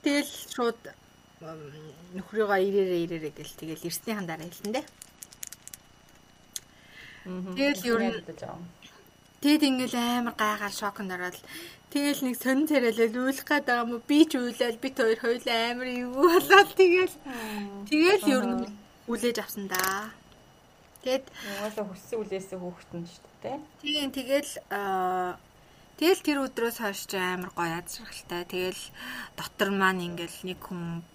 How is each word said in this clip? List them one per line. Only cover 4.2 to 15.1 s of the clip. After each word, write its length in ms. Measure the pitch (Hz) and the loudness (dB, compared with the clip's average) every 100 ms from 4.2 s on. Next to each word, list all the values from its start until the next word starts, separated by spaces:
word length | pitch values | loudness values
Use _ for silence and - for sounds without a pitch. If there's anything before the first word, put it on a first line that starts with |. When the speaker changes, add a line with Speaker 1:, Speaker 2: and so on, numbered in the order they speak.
| 170 | -6
Speaker 1:
дараа 180 | 156 | -8
хэлсэн 280 | 165 - 202 | -10 -10 -4
дээ. 100 | 247 302 - - - - - - - - - - - - - - - - - - - - - - - | -4 -6 -20 -20 -20 -20 -16 -16 -14 -18 -20 -20 -20 -20 -20 -20 -20 -16 -16 -16 -20 -20 -20 -20 -18
Speaker 2:
Мгм. 300 | 185 185 185 185 | -12 -10 -8 0
Speaker 1:
Тэгэл 300 | 277 285 247 | 0 0 0
ер 140 | 226 | 2
нь 120 | 233 220 | 0 -2
Speaker 2:
Мэдэж 180 | - - | -10 -12
авам. 220 | - - 175 - - - - _ _ _ | -12 -12 -16 -18 -20 -20 -20 _ _ _
Speaker 1:
Тэгэд 200 | 285 302 | 4 6
ингээл 340 | 294 254 254 240 | 6 2 0 0
амар 380 | 240 247 233 | 0 0 -2
гайхаад 400 | - 214 208 202 | 0 0 0 -4
шоконд 380 | 202 208 202 196 | -4 -6 -4 -8
ороод 260 | 180 180 180 - - - - _ | -6 -6 -8 -16 -16 -16 -20 _
тэгэл 300 | 285 285 285 | 0 0 2
нэг 140 | 254 233 | -2 0
сонин 280 | 254 262 311 | 2 2 4
царайлал 500 | 294 240 220 226 240 | 4 4 4 2 2
уйлах 300 | 254 269 - | -2 -2 0
гээд 200 | 294 277 | 0 2
байгаа 180 | 240 | 0
юм 80 | 233 | 0
уу? 80 | 233 | -4
Би 160 | - 294 311 | 4 6 6
ч 60 | |
уйлал, 420 | 254 240 226 240 226 | 4 -2 0 -2 0
бит 180 | 269 269 | -4 2
хоёр 220 | 226 | 2